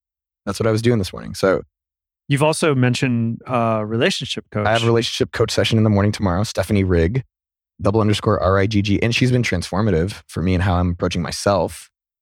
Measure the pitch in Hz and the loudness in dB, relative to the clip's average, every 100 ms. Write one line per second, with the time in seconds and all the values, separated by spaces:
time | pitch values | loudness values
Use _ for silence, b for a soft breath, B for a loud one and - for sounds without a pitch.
0 | _ _ _ _ 101 101 110 107 117 117 | _ _ _ _ -8 -2 0 2 2 0
1 | 90 57 57 101 95 87 - _ _ _ | -2 -8 -12 0 2 2 -2 _ _ _
2 | _ _ - 139 151 160 165 135 123 123 | _ _ -2 2 2 2 2 4 2 2
3 | 131 117 113 117 - 123 113 110 107 113 | 0 0 -2 -4 -4 -2 0 -2 -2 0
4 | 180 - 139 113 - 107 107 113 117 117 | 0 -2 -8 -10 -8 -2 0 2 2 2
5 | 120 - 127 - 113 - 101 113 107 101 | 0 -2 -2 -2 -2 0 2 2 4 4
6 | 104 101 98 90 107 - 87 101 95 85 | 2 0 0 0 -2 -4 -2 0 2 2
7 | 85 127 - _ _ _ _ - 104 110 | 2 -2 -8 _ _ _ _ -6 -2 0
8 | 104 104 110 101 90 98 98 101 104 98 | 0 0 0 0 2 2 2 0 0 0
9 | 117 113 127 123 113 87 - 92 110 80 | 0 0 0 0 0 -4 -4 -2 0 0
10 | 95 - - - 90 90 95 87 90 87 | -2 -6 -10 -4 0 0 0 0 0 -2
11 | 90 90 73 - 101 95 82 - - _ | -4 -4 -6 -2 0 0 -2 -6 -20 _
12 | _ _ | _ _